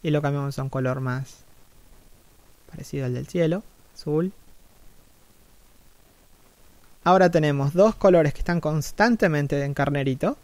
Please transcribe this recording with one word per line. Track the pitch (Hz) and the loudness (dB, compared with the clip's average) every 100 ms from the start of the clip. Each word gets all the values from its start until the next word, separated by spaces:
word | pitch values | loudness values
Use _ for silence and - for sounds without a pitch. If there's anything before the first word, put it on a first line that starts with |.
y | 165 | 0
lo | 147 | -2
cambiamos | 147 143 139 139 | 0 -4 -4 -6
a | |
un | 135 | -6
color | 135 127 131 | -4 -4 -4
más | 127 127 131 - - - - - - - - - _ _ _ - - | -4 -6 -8 -16 -20 -20 -20 -20 -20 -20 -20 -20 _ _ _ -20 -20
parecido | 151 143 143 127 | -18 -12 -8 -6
al | |
del | 123 143 | -6 -6
cielo, | 180 160 180 - _ - | -2 0 -2 -8 _ -20
azul. | - - 151 185 - - - - - - - _ _ _ _ _ - _ - - _ _ _ _ - _ _ - - - - | -14 -4 -2 -4 -8 -20 -20 -20 -20 -20 -20 _ _ _ _ _ -20 _ -20 -20 _ _ _ _ -20 _ _ -20 -20 -20 -4
Ahora | 175 190 180 | 2 6 6
tenemos | 170 151 139 139 | 4 2 0 0
dos | 170 214 | 4 4
colores | - 196 175 151 | 4 4 6 4
que | - | -2
están | - 170 | -4 -2
constantemente | 156 156 - - 220 233 190 147 139 143 | -2 -4 -4 0 2 2 2 0 -2 -2
en | 139 | -4
Carnerito | 139 143 139 135 131 180 285 | -2 -2 0 -2 -2 -4 -4